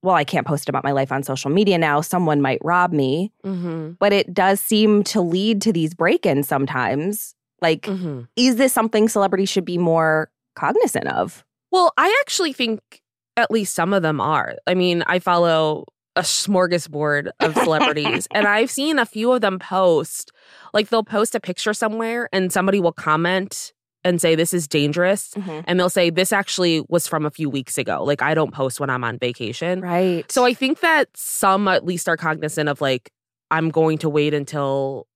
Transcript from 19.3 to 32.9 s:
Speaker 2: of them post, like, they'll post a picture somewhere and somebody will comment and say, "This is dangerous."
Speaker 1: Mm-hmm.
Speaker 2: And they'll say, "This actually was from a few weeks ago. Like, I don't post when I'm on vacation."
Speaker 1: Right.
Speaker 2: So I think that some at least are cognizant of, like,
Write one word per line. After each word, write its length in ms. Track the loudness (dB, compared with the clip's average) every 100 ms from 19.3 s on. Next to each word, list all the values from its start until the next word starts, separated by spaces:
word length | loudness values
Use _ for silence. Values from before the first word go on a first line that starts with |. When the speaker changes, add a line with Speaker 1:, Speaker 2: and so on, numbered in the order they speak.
Speaker 2:
of 80 | 2
them 180 | 0 -2
post, 720 | -4 2 4 4 0 -10 -14 _ _ -20 -6
like, 140 | -2 0
they'll 140 | -2
post 320 | 0 -2 -2 -2
a 40 |
picture 320 | -6 -6 -4
somewhere 560 | -2 -2 -2 -6 -6 -4
and 220 | -2 0
somebody 260 | 0 2 2
will 140 | 0
comment 800 | -2 0 2 2 0 -2 -10 -14 _ _ _ -2
and 160 | 2
say, 140 | 2 2
"This 180 | 2
is 140 | 0 -2
dangerous." 640 | 0 0 0 0 0 -4
Speaker 1:
Mm-hmm. 300 | -10 -10 -10 -2
Speaker 2:
And 140 | 2
they'll 100 | 2
say, 200 | 2 2
"This 220 | 2 0
actually 520 | 0 -2 0 2 0 0
was 180 | -2 0
from 180 | -2 -4
a 60 |
few 180 | -4 -6
weeks 280 | -4 -6 -6
ago. 260 | -4 -2
Like, 180 | 0 0
I 120 | 0
don't 200 | 0 0
post 260 | -2 -4 -4
when 100 | -4
I'm 140 | -2
on 140 | -4 -4
vacation." 640 | -4 -4 -8 -6 -4 -4
Speaker 1:
Right. 480 | -2 0 2 0 -2
Speaker 2:
So 140 | 2 2
I 80 |
think 260 | 2 -2 0
that 280 | 2 2 0 -6
some 520 | -10 0 2 2 2
at 180 | 0 0
least 220 | -4 -2
are 80 | -2
cognizant 520 | -2 -4 -4 -2 -2
of, 100 | 0
like, 300 | 0